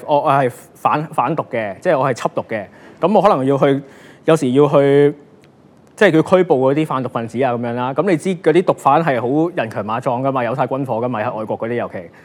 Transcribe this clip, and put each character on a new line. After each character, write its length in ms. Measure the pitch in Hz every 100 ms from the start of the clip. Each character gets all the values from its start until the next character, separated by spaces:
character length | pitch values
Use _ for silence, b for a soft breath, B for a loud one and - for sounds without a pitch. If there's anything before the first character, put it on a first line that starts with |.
| -
我， 160 | 147
我 60 | 127
係 200 | 139 127 - - _
反， 280 | 120 143 160
反 200 | - 120
毒 100 | 147 -
嘅， 300 | 117 104 95
即 100 | -
係 80 | 139
我 80 | 139
係 80 |
緝 140 | 120 175 -
毒 80 | -
嘅。 160 | 110 90 B B B
噉 140 | 175
我 80 | 208
可 80 | 196
能 160 | 165 131
要 120 | 135
去， 240 | 143 139 - B B B -
有 100 | 160
時 160 | 127
要 160 | 131 147
去， 460 | 143 139 143 143 147 - _ _ _ _ _ _ -
即 100 | 202
係 60 | 156
佢 160 | 151 185
拘 60 |
捕 280 | 180 139 131
嗰 40 | 143
啲 100 | 156
販 160 | 135
毒 60 | 123
分 180 | 123 113
子 140 | 113
啊 100 | 131
噉 60 | 120
樣 140 | 120
啦。 180 | 120 127
噉 160 | 139 190
你 60 | 156
知 140 | 196 180
嗰 160 | 160
啲 120 | 160
毒 100 | 180
販 300 | 143 139 147
係 160 | 160 123
好 320 | 120 147 170 175
人 140 | 113
強 140 | 113
馬 160 | 104 117
壯 220 | 131 120
㗎 100 | 135
嘛， 120 | 135
有 100 | 117 131
晒 80 | -
軍 180 | 135 131
火 100 | 110
㗎 100 | 123
嘛， 120 | 113
喺 120 | 117 107
外 80 |
國 140 | 110 104
嗰 100 | 113
啲 60 |
尤 160 | 120 95
其。 60 | 101 85 b